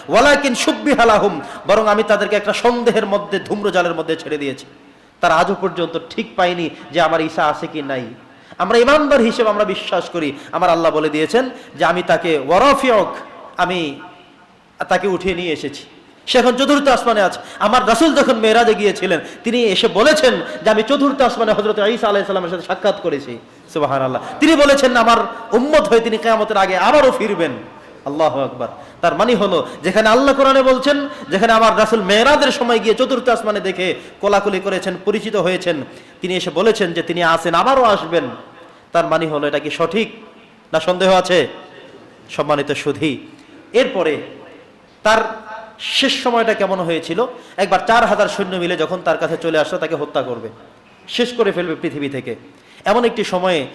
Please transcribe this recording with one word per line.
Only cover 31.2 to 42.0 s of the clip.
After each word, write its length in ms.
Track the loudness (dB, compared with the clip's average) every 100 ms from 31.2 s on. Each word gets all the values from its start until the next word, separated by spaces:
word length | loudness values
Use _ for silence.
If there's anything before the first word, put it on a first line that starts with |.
| -6
যেখানে 220 | 0 4
আমার 260 | 4 4 4
রাসূল 240 | 2 2
মেরাজের 500 | 2 4 4 4 2
সময় 260 | 0 0 2
গিয়ে 160 | 2
চতুর্থ 340 | 2 0 0 0
আসমানে 320 | 0 0 -4
দেখে 340 | -4 -4 -4 -4 -10 -6
কোলাকুলি 400 | 0 2 2 -2
করেছেন, 340 | -2 -4 -4 -4
পরিচিত 320 | -4 -4 -2 -2
হয়েছেন, 400 | 0 -2 -2 -4 -6 -16 -20 -10
তিনি 160 | -4 -4
এসে 140 | -2
বলেছেন 420 | 0 2 2 -2
যে 100 | -2
তিনি 200 | -4 -2
আছেন, 320 | 0 2 2
আবারও 280 | 0 2 4
আসবেন, 420 | 4 2 0 -2 -2 -8 -18 -20 -20 -20 _
তার 140 | -2 0
মানে 200 | -2 -2
হলো 200 | -2 -2
এটা 120 | -2
কি 120 | -4
সঠিক 420 | -4 -2 -2 -4 -8 -20 -20 -20 -20 _
না 80 | -2
সন্দেহ 320 | -2 2 4
আছে? 360 | 4 4 2 0 -6 -20 -20 -20 -20